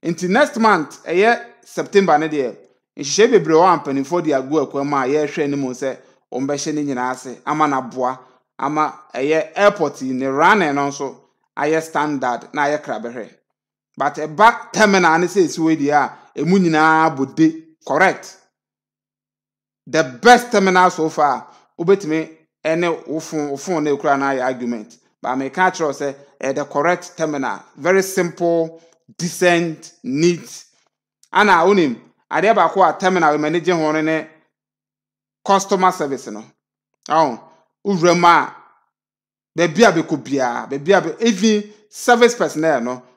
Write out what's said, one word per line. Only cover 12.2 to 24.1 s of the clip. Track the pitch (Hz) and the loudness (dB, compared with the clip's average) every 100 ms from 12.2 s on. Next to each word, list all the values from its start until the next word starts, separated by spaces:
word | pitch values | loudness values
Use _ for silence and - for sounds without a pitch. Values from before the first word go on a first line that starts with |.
| 127 120 - | -4 -6 -8
na | 151 143 | -4 -2
ayɛ | 147 | -2
krabɛhwɛ. | - 113 117 120 101 _ _ _ _ _ _ - | -6 -10 -10 -12 -16 _ _ _ _ _ _ -4
But | 139 147 | -4 -4
ɛba | 151 151 220 226 - | -10 4 4 4 -8
terminal | - 214 196 175 160 | 0 4 4 4 4
ne | 175 | 2
sɛ | 196 160 | 0 0
esi | - | 0
wɔ | 160 156 | -2 0
yi | 143 | 2
deɛ | |
a, | 147 127 - _ - | 2 0 -6 _ -6
emu | 151 196 | 2 2
nyinaa | 175 156 156 160 160 139 | 4 4 4 4 2 0
bɔ | 131 - | -6 2
de, | 160 160 - _ - | 2 2 -18 _ -4
correct. | 143 185 143 - - _ _ _ _ _ _ _ _ _ _ _ _ _ _ - | -2 0 -2 -12 -20 _ _ _ _ _ _ _ _ _ _ _ _ _ _ -4
The | 151 143 120 | -2 -2 2
best | 226 240 240 | 6 6 6
terminal | 214 190 185 180 | 2 4 4 4
so | 170 160 | 2 -4
far, | 160 147 120 - _ _ - | 0 0 0 -6 _ _ -8
wobɛtumi | 170 196 156 160 160 - _ _ 151 | 0 0 0 -4 -4 -14 _ _ -4
ɛne | 165 175 160 - | -2 -2 -4 -6
wo | 156 | -10
phone, | 151 156 147 | -6 -6 -6
wo | 139 | -8
phone | 165 170 151 | -4 -2 0
na | |
ekura | 139 151 | -2 0